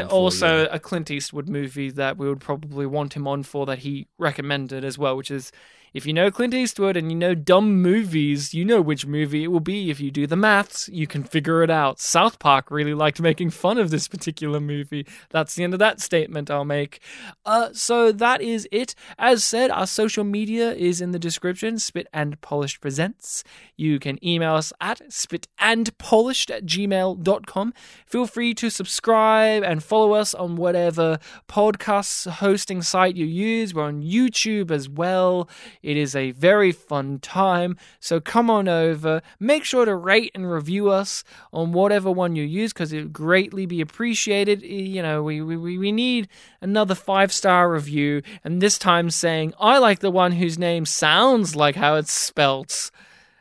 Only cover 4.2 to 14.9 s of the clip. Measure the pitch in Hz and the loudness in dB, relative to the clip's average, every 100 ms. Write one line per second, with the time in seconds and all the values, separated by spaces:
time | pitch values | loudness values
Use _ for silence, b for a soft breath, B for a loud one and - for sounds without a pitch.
4.2 | 160 143 143 143 127 135 135 127 139 135 | -4 -2 -4 -4 -6 -8 -8 -2 -2 -2
5.2 | 131 139 - b b b b - 139 156 | -6 -10 -10 b b b b -10 -2 2
6.2 | 196 190 247 254 240 - 196 180 160 165 | 2 2 -2 0 -2 0 0 0 -2 0
7.2 | 175 170 147 185 214 190 180 214 196 160 | 0 0 4 4 6 4 4 2 2 0
8.2 | 147 143 143 165 196 226 151 143 139 147 | 0 0 -4 -4 2 2 2 -2 -4 -4
9.2 | 147 151 165 170 160 202 180 143 139 143 | -2 -2 0 -2 -2 -4 -4 -4 -6 -4
10.2 | 143 170 214 202 202 - - 180 151 147 | -2 2 4 2 0 -8 -10 -6 -6 -6
11.2 | 127 160 160 165 165 160 139 - - 170 | -4 -2 0 2 4 2 0 -2 0 2
12.2 | 220 - 151 135 - 147 147 151 151 156 | 2 2 4 4 2 -4 -2 0 0 2
13.2 | 170 151 175 - 180 240 180 156 - 180 | 0 0 -2 0 0 2 0 -2 -4 -8
14.2 | - 151 151 147 147 147 143 | -10 -6 -4 -4 -4 -6 -6